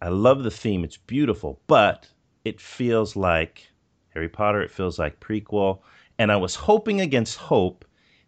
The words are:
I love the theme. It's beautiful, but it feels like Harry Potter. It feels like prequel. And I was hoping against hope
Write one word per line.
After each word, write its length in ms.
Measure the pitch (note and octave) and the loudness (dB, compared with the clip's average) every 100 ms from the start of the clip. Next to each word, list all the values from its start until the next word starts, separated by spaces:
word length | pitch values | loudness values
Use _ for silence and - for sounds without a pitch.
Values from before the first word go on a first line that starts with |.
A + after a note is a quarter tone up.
I 60 | F2 | -4
love 340 | F#2 A#2 C3+ | 2 4 4
the 80 | A#2+ | 0
theme. 320 | - A#2 F#2+ | -6 -4 -4
It's 140 | E2 - | -4 -8
beautiful, 640 | - B2+ C#3+ G2+ D2+ C2+ - | -8 -2 -2 -2 -6 -8 2
but 400 | C#3+ G#2 - _ _ _ _ | 4 4 2 _ _ _ _
it 160 | A2+ - | -10 -10
feels 540 | - - B2 A2+ G#2+ | -14 -6 -2 0 0
like 560 | G2+ F#2+ E2 E2 - - _ _ _ _ | -2 0 0 -2 -8 -20 _ _ _ _
Harry 160 | E2 E2 | -8 -8
Potter. 320 | - G#2 G#2 | -2 0 0
It 120 | - | -2
feels 260 | - F#2 E2+ | -6 -6 -4
like 220 | D#2 - | -6 -6
prequel. 580 | - G#2+ G#2+ G#2 G2 F#2+ _ _ _ - | -8 -8 -4 0 0 -2 _ _ _ -2
And 140 | G#2+ | 2
I 40 | G#2 | 2
was 180 | F#2 - | 0 -4
hoping 440 | - G#3+ A3 G3+ | 0 0 2 -2
against 360 | F#3 C3+ A2 - | 0 0 -2 -6
hope 460 | - C3+ F#2 - _ _ _ _ | 0 2 2 -2 _ _ _ _